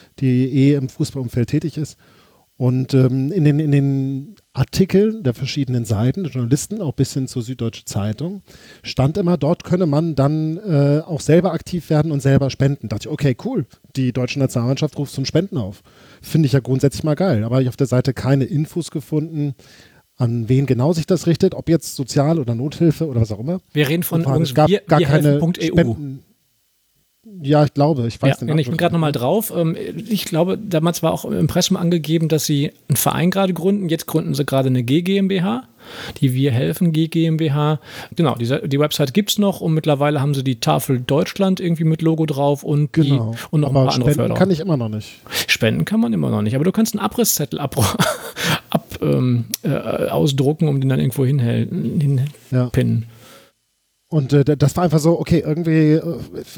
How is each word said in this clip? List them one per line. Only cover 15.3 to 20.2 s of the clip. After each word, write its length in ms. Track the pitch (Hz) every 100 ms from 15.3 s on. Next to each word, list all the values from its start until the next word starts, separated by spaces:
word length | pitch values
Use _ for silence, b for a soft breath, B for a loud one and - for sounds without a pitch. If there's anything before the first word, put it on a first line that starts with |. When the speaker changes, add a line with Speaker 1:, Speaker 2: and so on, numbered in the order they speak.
| - 196 160
Speaker 1:
auf. 260 | 98 - B B B B
Finde 260 | - 156 147
ich 60 |
ja 60 | 135
grundsätzlich 460 | 123 131 139 - 156
mal 100 | 147
geil. 300 | 190 113 113
Aber 160 | 127
ich 80 | 131
auf 80 | -
der 100 | 135
Seite 260 | 127 135
keine 300 | 123 127 139
Infos 480 | 123 147 156 175 156
gefunden, 640 | 160 - 156 160 156 147 - B B B B _
an 320 | -